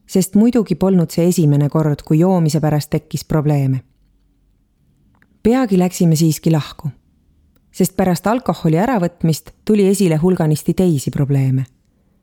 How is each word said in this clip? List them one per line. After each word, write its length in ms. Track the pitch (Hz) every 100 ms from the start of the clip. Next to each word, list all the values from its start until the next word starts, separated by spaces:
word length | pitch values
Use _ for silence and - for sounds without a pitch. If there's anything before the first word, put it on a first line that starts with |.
| _
sest 280 | 190 180 202
muidugi 400 | 226 240 185 170
polnud 340 | 185 185 160
see 180 | - 170
esimene 420 | 180 151 143 143
kord, 320 | 156 156 143 -
kui 140 | 156
joomise 400 | 180 185 160 151
pärast 280 | 151 147 -
tekkis 360 | 156 - 151 -
probleeme. 560 | 156 147 147 135 131 - _ _ _ _ _ _ _ _ _ _ _ _ _ _ _
Peagi 360 | 214 254 247 185
läksime 360 | 180 - 175 156
siiski 360 | 165 151 170
lahku, 380 | 160 - - 139 - _ _ _ _ _ _ _
sest 240 | - 185 -
pärast 320 | 185 175 196
alkoholi 500 | 247 - 170 165 160
äravõtmist 720 | 226 240 170 - 165 156 - _ -
tuli 220 | 214 190
esile 300 | 196 185 156
hulganisti 560 | 180 185 156 151 -
teisi 380 | 170 185 143 -
probleeme. 540 | - 135 139 131 131 131 _ _ _ _ _